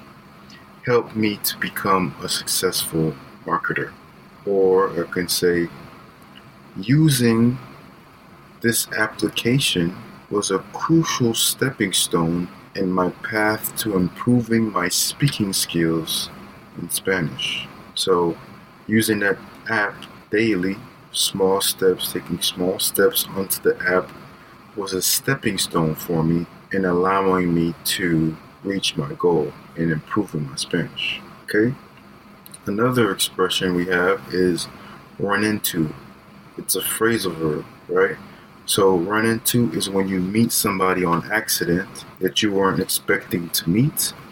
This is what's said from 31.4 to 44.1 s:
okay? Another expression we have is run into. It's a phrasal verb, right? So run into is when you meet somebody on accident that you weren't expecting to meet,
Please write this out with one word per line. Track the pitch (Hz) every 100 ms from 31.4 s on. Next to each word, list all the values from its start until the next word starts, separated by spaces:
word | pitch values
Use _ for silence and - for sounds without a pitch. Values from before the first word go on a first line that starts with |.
okay? | - 104 117 139 - - - - - - - - -
Another | 101 123 123 104
expression | 95 - - 92 - 92
we | 90 90
have | 90 90 98 -
is | 90 90 82 - - - - - -
run | 98 101
into. | 107 107 - 90 78 - - - - - - -
It's | -
a | 92
phrasal | - - 113 113 95 82
verb, | 80 78 - - -
right? | 87 - - - - - - -
So | - 95 92
run | 90 107
into | 113 113 - 123 117
is | 98 98
when | 98 95
you | 95
meet | 92 110 117
somebody | - 107 95 92 90
on | 87 85 -
accident | 107 - - 82 87 - - - -
that | 92 -
you | 107
weren't | 98 95 90
expecting | 92 - - 101 - 92 85
to | - 82
meet, | 101 147 - -